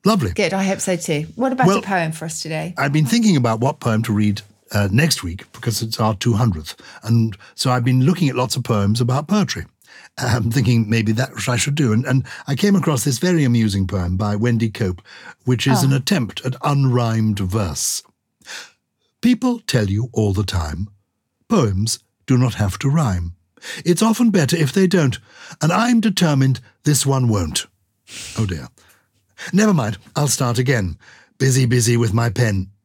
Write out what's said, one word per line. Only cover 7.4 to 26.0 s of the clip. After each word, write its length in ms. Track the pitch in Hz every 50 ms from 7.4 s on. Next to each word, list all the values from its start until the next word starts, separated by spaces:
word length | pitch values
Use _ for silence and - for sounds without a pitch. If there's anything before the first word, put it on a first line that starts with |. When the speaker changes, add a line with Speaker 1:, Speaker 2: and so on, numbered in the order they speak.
| - - _
Speaker 1:
so 160 | - - 135
I've 120 | 123 127 117
been 200 | 127 127 127 127
looking 240 | 151 180 - 175 139
at 60 | 127
lots 200 | 123 127 117 -
of 80 | - 117
poems 380 | - 117 104 98 98 107 117
about 260 | 127 117 127 139 151
poetry. 380 | - 196 214 180 - - 90 - - _ _ _ _ - - - - _ -
I'm 320 | - - 104 - 98 113
thinking 380 | 113 143 113 123 120 113 110 104
maybe 220 | 113 113 107 110
that's 200 | 110 113 131 -
what 180 | - 117 - -
I 80 | 120
should 180 | 110 - 143 143
do. 180 | 147 147 113 107
And, 100 | 113 135
and 200 | 135 131 135 - - - - -
I 80 | - 143
came 200 | 123 - 208 196
across 280 | 185 135 170 151 120 -
this 160 | 143 127 -
very 240 | - 185 180 165 143
amusing 420 | 123 120 117 110 107 98 98 95
poem 300 | 90 104 95 90 87 92
by 180 | 92 107 104 104
Wendy 340 | 101 113 123 120 110 117 110
Cope, 320 | 98 - 113 92 90 - _ - - - - - - _ _
which 220 | 127 127 - -
is 160 | 135 131 - 139
an 100 | 135 135
Speaker 2:
Oh. 40 |
Speaker 1:
attempt 460 | 135 - - 202 156 120 95 - - -
at 100 | 131 127 - -
unrhymed 760 | 147 143 143 139 131 120 123 120 113 113 113 110 110 104 98
verse. 640 | 98 90 95 113 101 82 73 - - - - - _ _ _ _ _ _ _ _ _ - - - - - _ _ _ _ _ _ _ _ _ _
People 380 | - 240 247 240 - 254 240 233
tell 260 | _ - - 120 107 95
you 200 | 98 107 123 127 -
all 200 | 110 107 101 95
the 100 | 101 101
time, 460 | - - 87 80 76 76 82 101 - _ _ _ _ _ _ _ _ _ _ _
poems 520 | _ 226 196 131 104 95 95 104 113 - - _ _ _ _ _
do 120 | - 131
not 180 | 123 127 120 -
have 220 | - 107 98 - -
to 100 | - 139
rhyme. 460 | 143 165 151 113 92 87 85 85 87 _ _ _ _ _ - - - - -
It's 160 | 165 180 170
often 300 | 214 226 220 - 247 233
better 260 | 190 190 143 127 -
if 160 | - 151 131 -
they 140 | 196 190
don't, 320 | 170 196 180 151 131 - - _ _ - - - - - _
and 100 | - 156
I'm 280 | 175 196 233 240 247 226